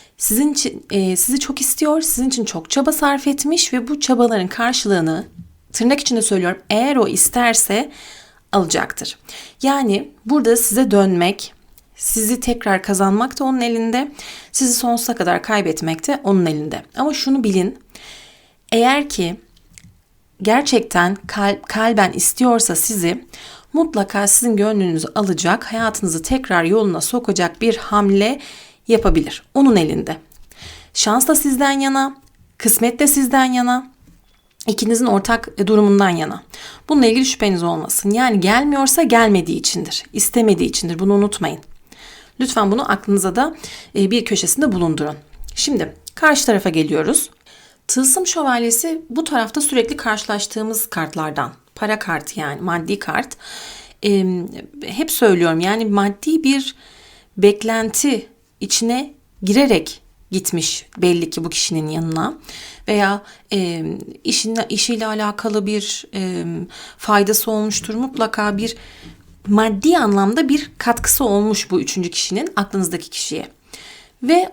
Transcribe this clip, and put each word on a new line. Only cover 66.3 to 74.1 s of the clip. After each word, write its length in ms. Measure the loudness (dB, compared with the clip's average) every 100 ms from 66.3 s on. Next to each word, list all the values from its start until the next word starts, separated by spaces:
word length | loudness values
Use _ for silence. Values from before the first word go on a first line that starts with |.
| -6 -6 -8 -10 -16 -20 -8
faydası 520 | 2 2 4 0 0
olmuştur. 440 | -2 -2 -4 -6
Mutlaka 600 | -6 -6 -4 -4 -2 -2 -2
bir 200 | -4 -8 -18 -20 -20 -20 -20 -10 0
maddi 520 | 2 2 2 2 4
anlamda 500 | 4 2 2 2 2
bir 220 | 0 -2 -4
katkısı 460 | -2 0 0 2
olmuş 460 | 2 2 2 -2 -2
bu 100 | -2
üçüncü 300 | -2 -4 -4
kişinin 420 | -4 -4 -4 -4 -4
aklınızdaki 540 | -4 -2 -2 -4 -8
kişiye. 380 | -10 -8 -8 -10 _ _ -20 -20 -20 -20